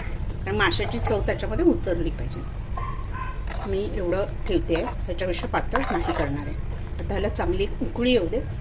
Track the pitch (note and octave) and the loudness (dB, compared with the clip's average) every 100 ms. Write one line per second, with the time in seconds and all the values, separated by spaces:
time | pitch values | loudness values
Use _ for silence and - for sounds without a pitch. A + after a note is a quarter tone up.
0 | - - - - F#3+ G#3+ F#3+ F3 G3+ A#3 | -2 -4 -4 -4 -2 2 4 4 0 0
1 | G#3+ G#3 - G3 G3 G#3+ E4+ - F#3+ F3 | 2 2 2 0 0 2 4 4 2 0
2 | F3 - - - - - - B5+ C6+ - | 0 -2 -4 -4 -6 -6 -4 -4 -4 -4
3 | - - - - - - G#3+ F#3+ G#3 - | -4 -4 -4 -4 -4 -4 -2 -2 -2 -2
4 | F3 F#3 G3+ - - E3+ - E3 B3+ - | 0 0 0 -2 0 0 2 0 0 -2
5 | - F3+ F#3 F3 - E3+ - F3 F3+ - | -4 -2 -2 -2 0 0 2 0 2 0
6 | - - C#3+ C#3+ - - - - - - | 0 0 0 0 -2 -4 -2 -4 -4 -4
7 | - G3 G#3 - G3+ F#3 G3+ - - - | -2 0 0 2 2 2 0 0 -2 2
8 | B3 A#3+ E3+ - - - | 4 6 4 0 -2 -4